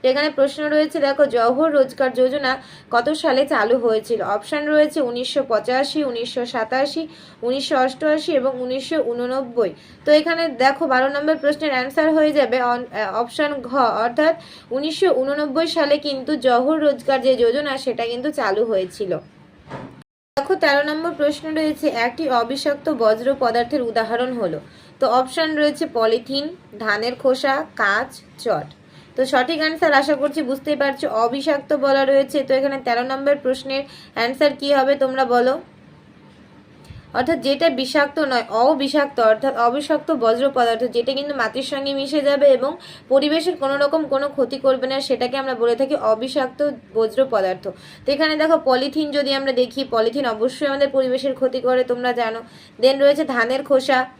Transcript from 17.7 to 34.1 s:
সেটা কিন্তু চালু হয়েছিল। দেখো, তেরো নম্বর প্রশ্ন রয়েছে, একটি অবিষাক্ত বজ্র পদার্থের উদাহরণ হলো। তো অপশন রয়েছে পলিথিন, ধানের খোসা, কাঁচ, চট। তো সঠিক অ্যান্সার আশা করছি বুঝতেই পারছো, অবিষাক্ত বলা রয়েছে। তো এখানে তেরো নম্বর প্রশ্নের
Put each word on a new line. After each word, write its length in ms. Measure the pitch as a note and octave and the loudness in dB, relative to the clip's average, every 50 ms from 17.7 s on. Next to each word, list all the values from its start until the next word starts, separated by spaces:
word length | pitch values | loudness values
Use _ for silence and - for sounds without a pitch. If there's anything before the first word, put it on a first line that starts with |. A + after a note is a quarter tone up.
| C4+ C4+ C4+ | -6 -4 -4
সেটা 200 | C4+ A3+ - A#3 A#3 | -4 -4 -4 -4 -4
কিন্তু 160 | A#3+ A#3+ B3+ D4+ D4 - | -4 -4 -4 -4 -2 -2
চালু 240 | B3 G3+ F#3+ G#3+ A#3+ A3+ | -2 0 0 0 0 0
হয়েছিল। 440 | A3 F#3+ F#3+ F#3 - - G#3 F#3 F3 D#3+ - - - - - - _ - - - - - - - - - - _ _ _ _ _ _ | 0 -2 -2 -4 -6 -8 -6 -4 -4 -6 -6 -14 -20 -20 -20 -20 _ -20 -20 -16 -16 -14 -14 -16 -18 -20 -20 _ _ _ _ _ _
দেখো, 180 | - C#4 C#4 - D4 - | -6 -2 -2 -2 2 2
তেরো 180 | D4+ C#4 C#4+ D4 D4+ | 2 4 2 2 0
নম্বর 220 | D4+ D#4 D#4+ E4+ E4 - | -4 -4 -4 -6 -4 0
প্রশ্ন 240 | D4 D4 D4 - - D#4+ D#4 D#4 | 0 0 0 -2 -6 -6 -2 -2
রয়েছে, 280 | D#4 D4+ D4+ D4+ D#4 D4+ - A#3 A#3 | 0 -2 -2 -2 -2 -2 0 0 -2
একটি 180 | B3 A#3+ - D#4+ C#4 B3+ A#3+ | -2 -2 -4 -4 0 0 0
অবিষাক্ত 440 | A#3 A#3 C4+ C#4 - D4+ C#4+ C#4+ - D#4+ D4+ A#3 | 0 0 -4 -4 -2 -4 -4 -2 -2 -4 -2 2
বজ্র 240 | A3+ G#3+ A3 A3 A#3+ C4 C#4 C#4 | 2 2 2 2 0 -2 0 0
পদার্থের 400 | C4 A#3 A3+ A#3+ A#3+ A#3+ C#4+ C#4+ B3 A#3 | 0 0 0 0 -2 0 -2 -2 -2 -2
উদাহরণ 400 | G#3+ A#3 A3 G#3+ A#3 A#3 B3 C4 B3+ A#3+ | -2 -2 -2 -2 -2 -4 -2 -4 -4 -4
হলো। 180 | G#3+ F3 D#3 D3 - - - - - - - - | -4 -4 -4 -6 -10 -16 -20 -20 -20 -20 -6 -2
তো 40 | - A3+ A3+ B3 | 0 2 2 2
অপশন 280 | B3+ C4 - E4 D#4+ D#4 D#4 D4+ | 0 0 -2 -2 -2 -2 0 2
রয়েছে 240 | D4+ D4 D4 D4 E4 D#4 - | 0 0 0 -2 -6 -4 -2
পলিথিন, 480 | A#3+ A3+ A3 A3+ B3 A#3 - C4+ C#4 C#4+ D#4 F4+ - - - - G#3 | 0 2 2 2 0 -2 -4 -6 -4 -4 -6 -10 -14 -20 -20 -16 -8
ধানের 320 | A3 G#3+ G#3 G#3 A3 A#3+ B3 - | -4 -2 -2 -2 -2 -4 -6 -2
খোসা, 320 | - C4+ B3+ B3+ - C4+ C4+ C#4+ D#4 - - - | 0 0 0 2 0 0 0 -2 -4 -8 -4 -2
কাঁচ, 300 | A3 G3+ G3 G#3+ C4 C4 - - - - - - | 0 0 0 0 -2 -4 -10 -20 -20 -20 -20 -8
চট। 240 | - A#3 G3 D3 D3 - - _ - - - - - - - | -4 -2 -2 -2 -4 -10 -18 _ -20 -20 -20 -20 -20 -12 -4
তো 40 | - C4 C4 | -4 -2 2
সঠিক 260 | - B3 B3+ B3+ E4 D4+ | 2 0 2 0 -2 -2
অ্যান্সার 320 | D#4 D#4 D#4+ D#4 F4+ D#4+ C#4+ C#4 | -2 -2 0 0 2 4 4 4
আশা 140 | C#4+ C#4+ D4 | 4 2 0
করছি 260 | C4 C#4 D4 C#4+ D#4 | 0 0 -2 -2 -2
বুঝতেই 360 | D4 A#3+ C4+ C4+ - D#4 D4 B3+ | -4 -4 -4 -6 -2 -4 -2 0
পারছো, 240 | C#4 C#4 C4+ C#4 - C#4+ - A3 A3+ | 0 -2 -2 -4 -6 -4 0 0 0
অবিষাক্ত 460 | A#3 A#3+ C#4+ C#4 D#4 D4 C#4+ C#4 - D4+ C#4+ C4 | 0 -2 -2 -2 -2 -2 -2 0 -2 -2 0 2
বলা 180 | C#4 C4+ C#4 C4+ | 2 2 2 2
রয়েছে। 340 | C4+ C#4 C4+ C#4 C4+ - D4 C4+ C4+ | 4 4 2 2 2 -2 -4 0 2
তো 40 | C#4 C4 | 0 0
এখানে 180 | C4+ C#4 C#4 C4+ C4 | 2 0 -4 -4 -2
তেরো 160 | B3+ A#3 A#3 B3 C4 | -2 -2 -2 -2 -4
নম্বর 220 | C4 C4+ C#4 C#4+ C#4+ C#4+ - | -6 -2 0 0 0 0 0
প্রশ্নের 380 | B3+ C4 C4 - C4+ C4+ C4+ C#4 C#4 - - - - | -2 -2 -2 -4 -6 -6 -6 -6 -8 -14 -20 -20 -12